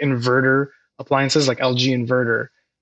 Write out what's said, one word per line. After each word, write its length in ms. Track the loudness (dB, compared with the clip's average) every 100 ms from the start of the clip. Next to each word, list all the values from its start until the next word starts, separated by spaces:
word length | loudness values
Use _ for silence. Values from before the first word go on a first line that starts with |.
inverter 640 | -2 -2 0 2 2 0 -2 -10 _ _
appliances, 500 | -2 0 2 2 0
like 120 | 0
L 140 | -2
G 200 | 0 0
inverter, 540 | -2 -2 -2 0 -2 -4 _ _ _